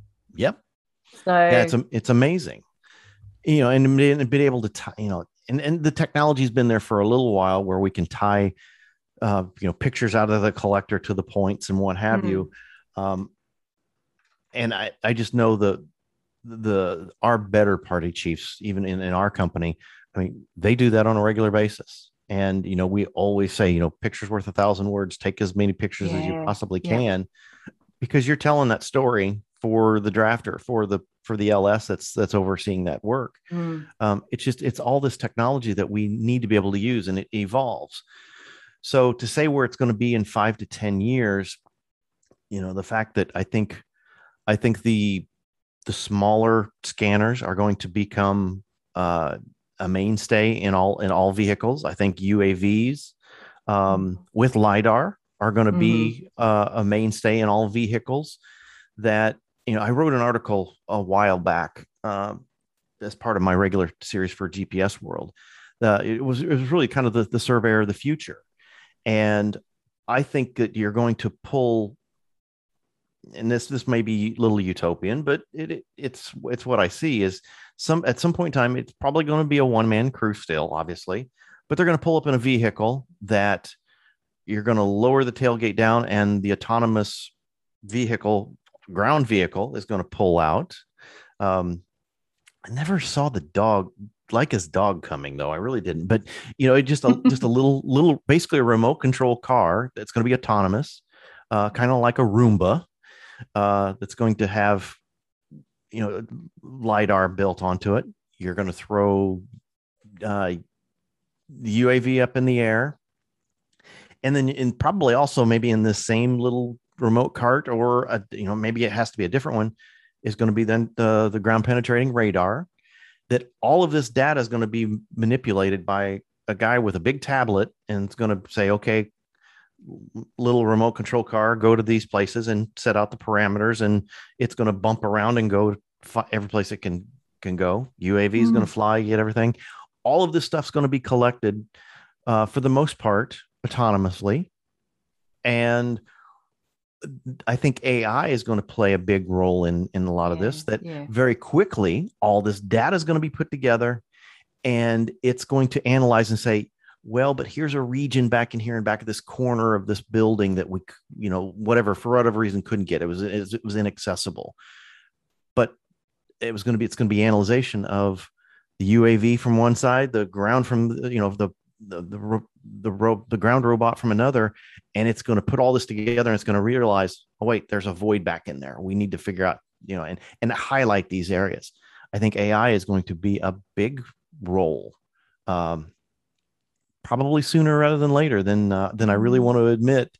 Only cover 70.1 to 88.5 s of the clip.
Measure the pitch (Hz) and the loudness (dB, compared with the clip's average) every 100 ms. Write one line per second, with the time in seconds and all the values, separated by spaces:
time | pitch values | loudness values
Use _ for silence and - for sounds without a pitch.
70.1 | 127 139 147 127 - 110 110 104 107 120 | -2 0 -2 -4 -2 -4 -2 -2 0 0
71.1 | 113 110 - - 139 123 113 104 131 _ | 0 -4 -8 -6 -2 0 0 -2 -10 _
72.1 | _ _ _ _ _ _ _ _ _ _ | _ _ _ _ _ _ _ _ _ _
73.1 | _ - - 113 120 - 135 127 120 110 | _ -20 -8 -2 -2 -2 -8 -2 -2 0
74.1 | 107 107 113 113 107 92 90 85 85 92 | -2 -2 0 2 2 -2 -2 -4 -2 -4
75.1 | 131 143 151 - 156 160 160 - - 135 | -4 -2 -4 -4 -14 -10 -10 -14 -12 -12
76.1 | - - - - 123 127 117 90 - 160 | -12 -20 -14 -8 -8 -2 0 0 0 -4
77.1 | 117 95 92 _ - - - - 165 127 | 0 0 -2 _ -20 -20 -14 -2 0 0
78.1 | 120 175 170 175 139 120 123 117 - 139 | 0 0 0 -2 0 0 -2 -8 -6 -2
79.1 | 151 147 151 151 143 131 113 113 107 127 | -2 0 0 0 2 2 2 2 2 0
80.1 | - 110 101 - 78 80 78 82 85 - | -2 -4 -4 -4 -4 -4 -6 -8 -10 -8
81.1 | 98 127 _ _ - - 151 175 160 170 | -10 -10 _ _ -20 -8 0 2 2 2
82.1 | 160 147 127 127 123 113 - 110 135 - | 0 2 0 2 2 2 0 -2 -2 -8
83.1 | - 101 107 101 92 - - _ _ _ | -16 -2 0 2 -2 -6 -20 _ _ _
84.1 | _ _ _ - 104 107 110 101 101 123 | _ _ _ -8 -4 0 2 2 2 2
85.1 | 135 123 113 127 117 113 101 113 117 117 | 2 0 0 0 0 -2 2 2 2 2
86.1 | 104 104 104 101 98 - 117 117 110 101 | 0 2 2 0 -2 0 0 2 0 -2
87.1 | - - _ _ _ _ _ 101 113 113 | -6 -16 _ _ _ _ _ -10 -4 -2
88.1 | 113 104 104 113 | -2 0 0 -2